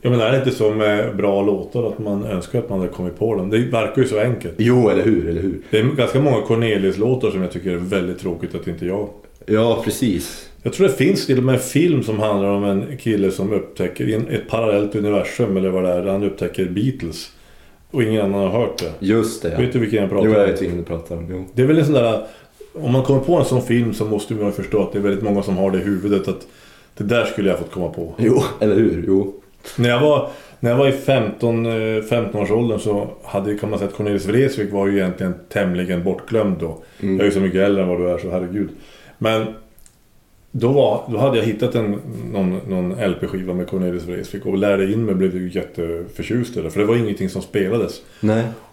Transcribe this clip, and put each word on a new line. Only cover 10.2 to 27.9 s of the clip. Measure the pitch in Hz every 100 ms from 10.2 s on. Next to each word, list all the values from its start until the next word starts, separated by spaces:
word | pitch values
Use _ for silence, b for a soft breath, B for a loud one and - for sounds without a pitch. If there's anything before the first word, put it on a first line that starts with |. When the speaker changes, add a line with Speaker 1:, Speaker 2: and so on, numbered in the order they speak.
| - - - -
Speaker 1:
Jag | 120
tror | - 190
det |
finns | - 139 196 -
till | 127
och |
med | 127
en | 127
film | - 139 175 147
som | 113 107
handlar | 107 101 98
om | 101
en | 101 98 131 123
kille | 117 107 95
som | 92 98
upptäcker, | 104 - - 87 - 123
i |
en, | 110 -
ett | 113 -
parallellt | 113 113 101 104
universum | 107 104 101 92 - 117 95
eller | 95
vad | 92
det | 92
är, | 90
där | 95
han | 98
upptäcker | 101 - 107 -
Beatles. | 92 90 127 127 82 78 - b b b b b _
Och | 143
ingen | 110 110
annan | 101 101
har | 95 107
hört | 117 -
det. | 82 78 98
Speaker 2:
Just | 110 110 -
det, | 85
ja. | 120
Speaker 1:
Vet | 123
du | 120
vilken | 110 107
jag | 98
pratar | 98 107
Speaker 2:
Jo, |
Speaker 1:
om? | 107
Speaker 2:
jag | 98
vet | 95
vilken | 92 87
du |
pratar | 85 85 - 85
om, | 85
jo. | 92 92
Speaker 1:
Det | 117
är | 131
väl | 160
en |
sån | 147
där... | 143 117 107 - B B B -
Om | - 147
man | 131
kommer | 131 139
på | 131 170
en |
sån | 127 127
film | 120 120 117
så | 101
måste | 107 107 -
man | 110 104
ju |
förstå | 98 95 107
att | 95
det | 104
är |
väldigt | 101 98
många | 107 101
som | 98 92
har | 98
det | 92
i |
huvudet | 95 95 101 98 -
att | 92 - B B B B -
det |
där | 104 117
skulle | 107 - 95
jag | 87
fått | 85
komma | 98
på. | 85